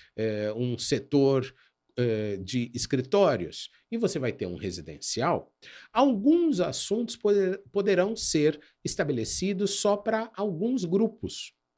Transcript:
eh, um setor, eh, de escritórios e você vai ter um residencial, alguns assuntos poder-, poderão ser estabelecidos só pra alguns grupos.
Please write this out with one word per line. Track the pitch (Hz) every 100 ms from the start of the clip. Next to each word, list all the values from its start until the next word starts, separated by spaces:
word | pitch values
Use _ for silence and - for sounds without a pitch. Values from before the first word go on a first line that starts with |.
| - -
eh, | 110 107 107 110
um | 123 117
setor, | - 127 - 143 139 135 127 - _ _ _ -
eh, | 123 107 107 98
de | 95 123 120
escritórios | 123 - 131 123 202 185 117 80 - - _ -
e | 226
você | 226 160
vai | 123
ter | - 90
um | 87
residencial, | 98 87 78 73 - - 147 147 - _ - - -
alguns | 220 277 214 233 339 330 196
assuntos | 160 - - 214 233 -
poder-, | 208 202 190 196 -
poderão | 202 196 180 196 226
ser | - 156 147 151 - _
estabelecidos | - - 151 123 110 - 185 190 202 -
só | 208 202
pra | 220 220 226
alguns | - 208 160 226 262
grupos. | 175 196 226 - - - - _ _